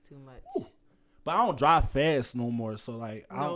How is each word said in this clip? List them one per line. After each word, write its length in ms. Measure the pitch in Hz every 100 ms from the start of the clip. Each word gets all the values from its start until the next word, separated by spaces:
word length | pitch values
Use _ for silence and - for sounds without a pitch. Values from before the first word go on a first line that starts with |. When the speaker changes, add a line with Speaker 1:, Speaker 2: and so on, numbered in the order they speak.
| _
Speaker 1:
too 120 | 139
much. 220 | 135 127 698 762
Speaker 2:
Ooh. 80 | - _ _ _ _ _ -
But 100 | 180
I 100 | 233
don't 120 | 139
drive 320 | 143 165 110
fast 460 | 135 151 147 - 123
no 160 | 120
more, 240 | 117 113 104
so, 220 | - 117
like, 280 | 113 110 -
I 60 | 151
Speaker 1:
No 40 | 147